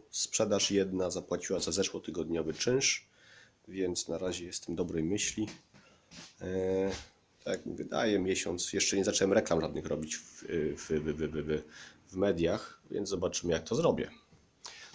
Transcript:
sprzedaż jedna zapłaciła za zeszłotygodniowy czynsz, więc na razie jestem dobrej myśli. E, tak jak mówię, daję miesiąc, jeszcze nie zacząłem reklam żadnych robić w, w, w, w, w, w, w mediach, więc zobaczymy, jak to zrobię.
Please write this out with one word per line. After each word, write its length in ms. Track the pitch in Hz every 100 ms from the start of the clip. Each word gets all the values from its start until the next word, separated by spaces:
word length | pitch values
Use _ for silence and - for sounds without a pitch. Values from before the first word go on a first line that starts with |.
| -
sprzedaż 640 | - - - 107 101 -
jedna 380 | 98 95 95 90
zapłaciła 500 | 90 - 87 - 92
za 120 | 85
zeszłotygodniowy 840 | 87 92 - - 82 78 82 78
czynsz, 540 | 78 - 127 135 - - _ - - - _ -
więc 400 | 92 92 87 -
na 100 | 80
razie 280 | 92 87 87
jestem 300 | - - 87
dobrej 280 | 87 82
myśli. 440 | 80 104 - - 104 - _ - - _ _ - - -
E, 500 | 92 92 92 95 95 98 - _ _ _
tak 140 | - 95
jak 80 | -
mówię, 200 | - -
daję 340 | - 117 98
miesiąc, 540 | 92 92 - 87 -
jeszcze 240 | 98 - 98
nie 60 |
zacząłem 300 | 98 92 98
reklam 280 | 101 - 85
żadnych 240 | 78 - -
robić 320 | 73 78 -
w, 260 | - - - 82 76 73
w, 120 | -
w, 0 |
w, 420 | 78 76 76 78
w, 160 | 78 73
w, 160 | 76 - - - - -
w 40 | 92
mediach, 680 | 98 85 82 107 - - -
więc 180 | - 98
zobaczymy, 440 | 92 87 - 87
jak 100 | 82
to 120 | - 123
zrobię. 360 | 165 - - - _ - _ _ - - -